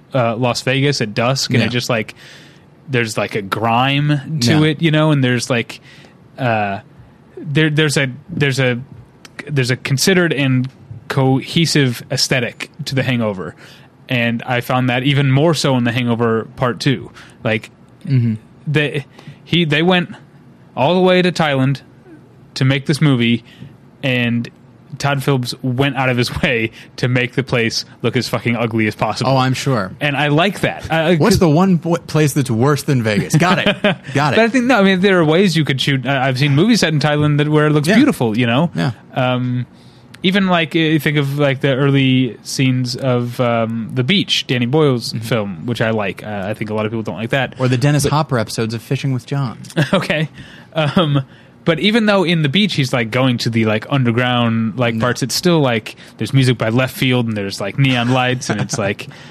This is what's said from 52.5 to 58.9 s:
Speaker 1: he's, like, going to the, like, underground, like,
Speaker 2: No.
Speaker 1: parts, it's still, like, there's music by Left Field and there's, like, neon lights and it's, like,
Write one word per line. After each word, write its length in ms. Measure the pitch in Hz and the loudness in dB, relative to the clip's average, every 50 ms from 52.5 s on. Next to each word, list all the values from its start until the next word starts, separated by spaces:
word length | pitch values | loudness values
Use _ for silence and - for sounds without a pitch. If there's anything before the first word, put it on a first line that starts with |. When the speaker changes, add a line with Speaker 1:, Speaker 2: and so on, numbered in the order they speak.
| 131 190 214 190 - | 2 2 2 2 0
Speaker 1:
he's, 160 | - 135 123 | 0 -2 0
like, 200 | - 127 117 110 | 0 -2 -2 0
going 260 | 104 123 131 131 123 110 | 0 0 2 2 2 0
to 120 | - 123 | -2 -2
the, 160 | 113 117 110 | 0 2 2
like, 180 | 107 104 110 - - | 2 0 -2 -2 -2
underground, 880 | 143 143 123 117 113 120 127 123 123 120 120 117 113 113 113 110 87 120 | -2 0 0 2 2 0 0 0 2 0 0 0 0 0 -2 -2 -2 -2
like, 160 | 123 117 113 | -2 -2 0
Speaker 2:
No. 80 | 113 113 | 0 0
Speaker 1:
parts, 200 | 123 120 - 139 | 0 0 -2 -4
it's 120 | 117 - | -4 -4
still, 260 | - - 180 170 160 | -2 0 2 2 2
like, 340 | 143 127 120 113 - - - - - - - | 2 2 0 0 -2 -6 -12 -18 -20 -18 -10
there's 160 | - 113 104 - | -8 -6 0 2
music 240 | 135 131 123 123 | 2 4 4 2
by 140 | 110 120 113 | 0 0 0
Left 260 | 110 123 131 127 - | 0 0 0 -2 -2
Field 300 | - 139 131 127 123 120 | -2 0 0 2 0 0
and 100 | 113 110 | -2 -4
there's, 240 | 104 101 98 95 - | -4 -6 -6 -6 -8
like, 180 | 107 101 98 - | -8 -6 -2 0
neon 300 | 139 135 131 123 117 120 | 0 2 2 2 0 2
lights 400 | 127 131 127 127 127 123 - - | 2 2 2 0 -2 -2 -4 -4
and 140 | 165 - 135 | -4 -4 -4
it's, 160 | 101 - - | -4 -4 -4
like, 300 | 101 98 | -2 -2